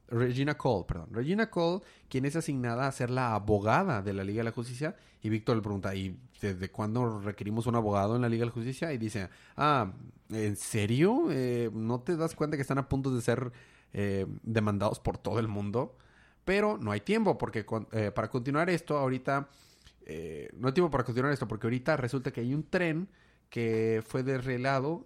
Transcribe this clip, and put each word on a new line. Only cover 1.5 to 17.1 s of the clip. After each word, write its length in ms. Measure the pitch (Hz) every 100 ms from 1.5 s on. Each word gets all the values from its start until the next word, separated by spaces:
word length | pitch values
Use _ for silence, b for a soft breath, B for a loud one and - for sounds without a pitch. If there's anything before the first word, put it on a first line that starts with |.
| 175 170 190 b b b
quien 160 | 131
es 120 | 139 160
asignada 500 | 160 135 123 117 139
a 40 |
ser 180 | - 123
la 240 | 127 123
abogada 680 | 107 104 104 107 139 190 110
de 100 | 101
la 100 | 98
Liga 140 | 95 110
de 20 |
la 80 | 117
Justicia. 440 | 117 120 123 156 - b b
Y 60 | 107
Víctor 260 | 110 120 113
le 80 |
pregunta, 300 | 104 101 98 98
"¿Y 200 | 95 90 - -
desde 300 | 101 90 92
cuándo 500 | - 107 120 120 104
requerimos 440 | 101 98 101 113 120
un 100 | 117
abogado 400 | 107 101 101 120
en 60 |
la 80 | 120
Liga 120 | 113
de 40 | 120
la 60 |
Justicia?" 420 | 117 120 135 165
Y 60 | 127
dice, 280 | 110 104 90 b b -
"Ah, 340 | 147 139 95 - - - -
¿en 260 | 110 107 101
serio? 720 | - 113 104 123 185 262 339
Eh, 400 | 135 127 120 117
¿no 260 | 110 113 123
te 140 | 123 165
das 200 | 165 -
cuenta 220 | 147 147
que 40 |
están 160 | 131 139
a 100 | 131
punto 260 | 135 135
de 80 | 123
ser, 300 | 120 117 123 b b b b
eh, 360 | - 101 98 95 -
demandados 560 | - 113 104 101 104 -
por 180 | - -
todo 220 | - 107
el 80 | 110
mundo?" 500 | 104 101 113 143 - b b b b -
Pero 320 | 196 214 214
no 140 | 107
hay 100 | 104
tiempo 380 | -